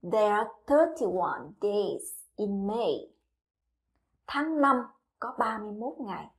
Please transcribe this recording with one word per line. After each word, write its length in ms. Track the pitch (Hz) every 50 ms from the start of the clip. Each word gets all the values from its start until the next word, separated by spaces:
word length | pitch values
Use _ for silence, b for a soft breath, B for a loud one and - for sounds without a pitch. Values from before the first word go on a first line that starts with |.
There 300 | - 175 185 220 214 208
are 180 | 208 208 233 220 - _ _ -
thirty-one 840 | 285 294 330 320 320 - 262 190 175 185 175 - 143 - - 147 - _
days 640 | - 208 202 208 202 180 - - - - - - - _ _
in 320 | - 208 202 202 196 196 196
May. 400 | 214 233 226 180 143 - - - _ _ _ _ _ _ _ _ _ _ _ _ _ _ _ _ _ _ _ _ _ _ _ -
Tháng 340 | - 285 294 320 320 302
năm 160 | 285 277 269 247 240 - _ _ _ _ _ _
có 160 | - 233 254 -
ba 180 | 233 220 220 214
mươi 140 | 208 214
mốt 280 | 208 208 226 262 - -
ngày. 280 | 277 208 185 - - - _